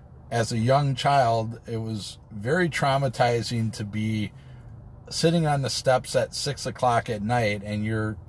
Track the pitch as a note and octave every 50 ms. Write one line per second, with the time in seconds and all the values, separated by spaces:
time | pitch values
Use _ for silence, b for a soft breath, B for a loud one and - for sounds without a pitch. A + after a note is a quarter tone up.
0 | B B B - - - A#2+ A#2 A2 - A#2+ A2 A2 B2 C3+ C#3+ C#3+ C#3 C3 A#2+
1 | - C#3 C#3+ C#3 B2+ A#2 A2+ A2+ A2 A2+ A#2 - - B2 A#2 A2 A2+ A2 A2 G2+
2 | F2+ - - - - - A2 G#2 G2+ B2 D#3 F3+ F3+ D#3+ - - D3 C#3 C3 C#3
3 | C#3+ C3+ - - B2+ A#2+ A#2+ A#2 A2 - A#2+ A#2 A2+ A2 - - G#2+ G2+ G2+ G#2+
4 | G#2+ A2 A2 G#2+ G#2 - - B B B B B B B B B B - - -
5 | - - - - - E3 E3 E3+ D#3+ D3 C#3+ C#3 C3 A#2 - - - C3+ B2+ B2+
6 | - - - B2+ A2+ - - - - C#3+ B2 - - B2+ - - C3 B2 A#2 A2+
7 | - - A2 G#2 G2+ A2 B2 A#2+ A2+ G#2 G#2 G#2 G2+ G#2 G#2 G#2 G#2+ A2 A2 A2
8 | A2 G#2+ A2 - -